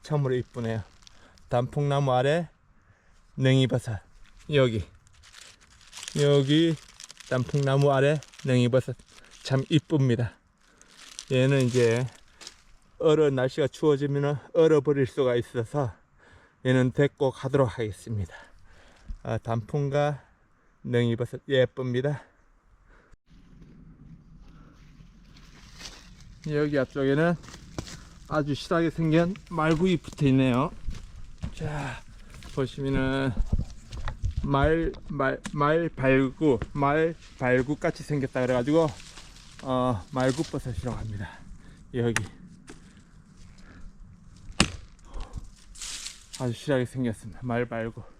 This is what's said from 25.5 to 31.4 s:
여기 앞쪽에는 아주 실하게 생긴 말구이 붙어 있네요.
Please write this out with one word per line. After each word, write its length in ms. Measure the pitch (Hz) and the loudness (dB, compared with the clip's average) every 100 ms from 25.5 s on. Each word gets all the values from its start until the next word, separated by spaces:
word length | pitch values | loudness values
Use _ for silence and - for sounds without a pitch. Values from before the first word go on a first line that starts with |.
| - - - - - - - - - - | -20 -20 -18 -18 -18 -20 -20 -20 -14 -4
여기 300 | 147 147 143 | -2 0 0
앞쪽에는 560 | 127 143 135 139 165 170 - - - - - - - - - | 0 0 2 4 2 0 -6 -20 -16 -14 -14 -16 -18 -20 -4
아주 260 | 151 147 | -2 -2
실하게 360 | 135 - 170 165 | -4 -2 0 0
생긴 440 | - 160 156 170 196 - | 0 2 4 2 -2 -8
말구이 460 | 170 156 165 185 165 | -2 2 2 2 0
붙어 300 | - - 143 | -4 0 4
있네요. 440 | 131 131 120 151 - - - - - - - | 4 4 2 0 -4 -8 -8 -12 -16 -16 -12